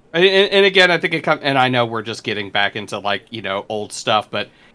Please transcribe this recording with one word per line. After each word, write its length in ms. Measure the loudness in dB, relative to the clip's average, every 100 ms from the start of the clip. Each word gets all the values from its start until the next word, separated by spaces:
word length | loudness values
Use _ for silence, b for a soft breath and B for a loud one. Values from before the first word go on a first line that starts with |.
| _
And, 120 | 2
and, 280 | 4 4 4
and 140 | 4 4
again, 240 | 6 4
I 80 | 4
think 160 | -2
it 80 | -2
come-, 180 | -2 0
and 160 | 0 2
I 100 | 2
know 160 | 2 0
we're 160 | -4
just 200 | -8 -8
getting 280 | -6 -6 -4
back 260 | 0 0 -2
into, 220 | -8 -6
like, 280 | -4 -4 -6
you 100 | -10
know, 220 | -6 -6 -6
old 240 | -8 -8
stuff, 380 | -8 -2 -2 -2
but 180 | -6 -8 b b